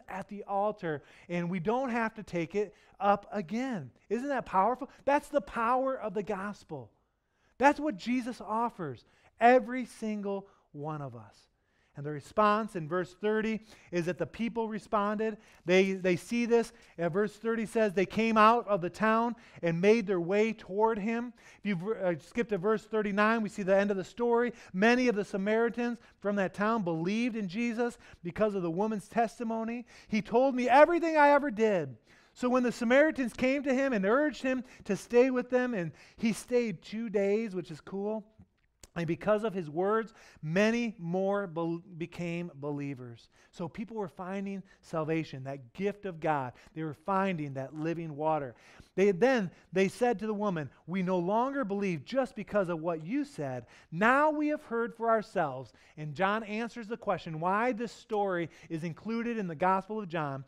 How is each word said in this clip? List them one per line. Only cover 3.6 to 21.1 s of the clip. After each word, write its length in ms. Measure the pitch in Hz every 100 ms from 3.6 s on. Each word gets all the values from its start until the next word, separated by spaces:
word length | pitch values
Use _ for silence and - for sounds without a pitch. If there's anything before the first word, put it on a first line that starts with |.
| 269 214 131 - _
Isn't 180 | 220 285
that 180 | 262 -
powerful? 440 | 190 202 247 277 - -
That's 240 | 285 -
the 100 | 285
power 580 | 285 - 226 262 262 254
of 160 | 208
the 100 | 202
gospel. 680 | 208 196 202 196 - 147 113 _ _ _ _ _ _ _
That's 200 | 277 285
what 160 | 302 190
Jesus 460 | 220 247 240 233
offers 640 | 196 220 233 - 156 117 _ _ _ _
every 460 | 233 254 226 254 247
single 640 | - 220 208 196 196 196 _ _
one 280 | 147 147 151
of 140 | 139 117
us. 300 | 107 - _ _ _ _ _ -
And 80 | 143
the 60 |
response 640 | 147 - - 208 208 220 180
in 100 | 151
verse 260 | 180 175 -
thirty 400 | 208 220 214 214 - - -
is 140 | 175 170
that 120 | 175
the 80 | 170
people 440 | - 226 233 226
responded. 680 | 214 - 214 202 214 220 214 - - 160
They, 280 | 185 190
they 220 | 190 185 175
see 300 | - 233 233
this. 260 | 233 226 - - -
Uh, 120 | 170
verse 260 | 170 214 -
thirty 300 | 226 226 214
says, 260 | 226 214
"They 140 | 180 185
came 320 | - 226 220
out 280 | 214 240 196
of 100 | 202
the 100 | 175
town 440 | - 214 226 233 233 - -
and 200 | 170 170
made 260 | 202 233 196
their 140 | 185
way 320 | 170 208 226
toward 440 | 220 - 190 220 226
him." 360 | 202